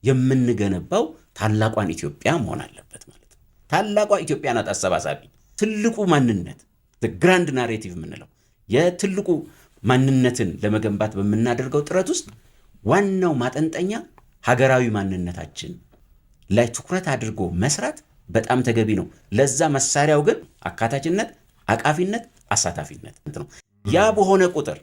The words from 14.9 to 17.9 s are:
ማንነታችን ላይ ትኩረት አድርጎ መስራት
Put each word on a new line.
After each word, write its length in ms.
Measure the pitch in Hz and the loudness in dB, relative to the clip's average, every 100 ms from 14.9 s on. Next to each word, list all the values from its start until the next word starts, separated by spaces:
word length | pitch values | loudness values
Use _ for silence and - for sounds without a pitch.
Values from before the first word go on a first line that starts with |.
ማንነታችን 840 | 107 98 92 87 85 80 - - - _ _ _ _ _ _ _ | 0 -2 -4 -4 -8 -12 -12 -14 -14 _ _ _ _ _ _ _
ላይ 160 | 101 120 | 0 0
ትኩረት 380 | - - 185 185 | -2 -6 -4 -2
አድርጎ 320 | 131 110 92 90 | -4 -4 -6 -4
መስራት 440 | 87 117 147 240 | 0 0 0 -4